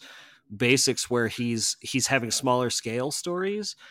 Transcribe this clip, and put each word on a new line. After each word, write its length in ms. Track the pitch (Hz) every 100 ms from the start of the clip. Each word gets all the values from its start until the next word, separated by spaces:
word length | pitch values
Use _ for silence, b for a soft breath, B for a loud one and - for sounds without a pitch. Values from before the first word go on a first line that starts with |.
| B B B B B
basics 560 | 104 120 131 - 120 -
where 160 | 120 113
he's, 480 | - 120 113 104 -
he's 260 | - 131 -
having 240 | 135 117
smaller 400 | - 135 123 123
scale 400 | - 117 117 135
stories, 640 | - - 175 190 208 202 - B